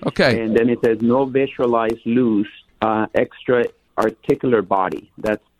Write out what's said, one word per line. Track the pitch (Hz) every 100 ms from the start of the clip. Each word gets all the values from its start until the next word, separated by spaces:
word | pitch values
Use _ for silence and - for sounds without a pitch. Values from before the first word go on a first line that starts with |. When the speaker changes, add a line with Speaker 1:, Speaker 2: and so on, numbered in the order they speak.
| -
Speaker 1:
Okay. | - 147 110
Speaker 2:
And | 113 113
then | 120
it | 117
says | 120 110
no | 117 127 135
visualized | 131 135 - 123 117 113 113 117
loose, | 120 120 104 104 - _ -
uh, | 110 110 107
extra | - 123 - - 123 120 - _ -
articular | 110 - - 139 135 113
body. | 98 98 92 - - -
That's | 104 104 _